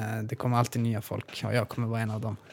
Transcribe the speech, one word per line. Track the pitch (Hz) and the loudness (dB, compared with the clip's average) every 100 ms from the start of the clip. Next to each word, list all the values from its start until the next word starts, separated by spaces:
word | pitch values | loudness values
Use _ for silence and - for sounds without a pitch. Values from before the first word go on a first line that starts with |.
| 110 110 | -2 -4
det | 110 127 | -4 -2
kommer | 127 120 | 2 4
alltid | 117 - | 4 2
nya | 117 110 | 2 0
folk. | - 104 - - 104 | -2 -6 -6 -6 0
Och | 120 | 2
jag | 107 | 2
kommer | - 113 | 0 -2
vara | 113 | 0
en | 110 | -2
av | 107 | -2
dem. | 110 104 - | -4 -6 -10